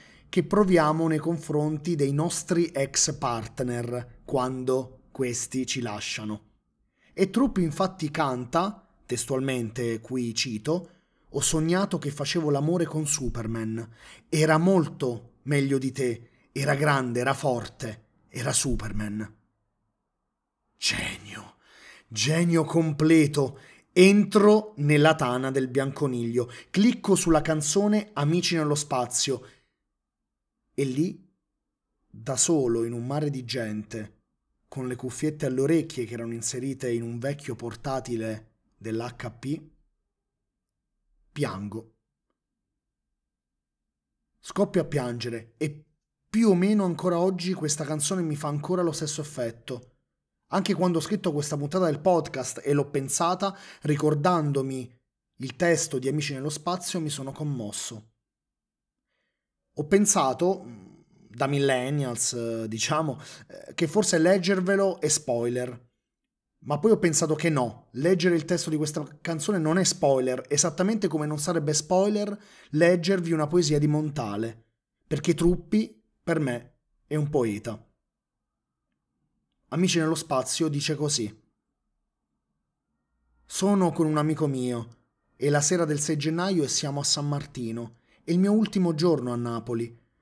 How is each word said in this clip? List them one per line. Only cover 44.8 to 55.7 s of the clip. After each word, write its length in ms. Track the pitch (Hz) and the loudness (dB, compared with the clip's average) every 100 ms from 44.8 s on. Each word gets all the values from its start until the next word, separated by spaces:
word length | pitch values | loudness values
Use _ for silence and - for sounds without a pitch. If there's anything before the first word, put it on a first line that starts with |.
a 40 | 147 | 0
piangere 680 | 143 123 120 120 113 107 _ | -2 -2 -6 -6 -8 -12 _
e 260 | 156 147 - _ _ _ _ | -6 -6 -18 _ _ _ _
più 200 | 220 226 | 2 6
o 40 | |
meno 300 | 180 190 214 | 6 4 4
ancora 340 | 190 160 180 170 | 2 0 0 2
oggi 360 | 180 185 175 | 2 0 -4
questa 320 | 185 151 147 147 | -2 -2 -4 -4
canzone 360 | 156 151 190 | -4 -2 -2
mi 140 | 165 147 | -2 -4
fa 140 | 151 | -4
ancora 340 | 147 147 180 | -4 -2 0
lo 80 | 170 | 0
stesso 300 | 151 156 - | -2 -6 -6
effetto. 680 | 147 - 117 110 - 123 - _ _ _ _ _ _ | -10 -6 -6 -8 -12 -12 -12 _ _ _ _ _ _
Anche 260 | 180 196 165 | -2 0 2
quando 240 | 180 165 | 2 2
ho 20 | |
scritto 320 | 151 214 185 | 0 -2 -2
questa 240 | 147 147 147 | -2 -4 -4
puntata 280 | 143 185 175 | -2 0 0
del 140 | 147 | 2
podcast 600 | 185 170 - 135 123 - | 2 2 0 -8 -8 -6
e 100 | - | 0
l'ho 180 | 143 139 | 0 0
pensata, 680 | 139 135 - 170 180 196 190 - - | -4 -4 0 0 0 -2 -6 -16 -10
ricordandomi 1200 | 147 147 151 151 165 175 151 139 135 135 123 - _ _ _ _ | -2 2 2 4 4 4 2 0 -2 -6 -10 -16 _ _ _ _
il 180 | 127 - | -12 -2
testo 420 | 175 | 2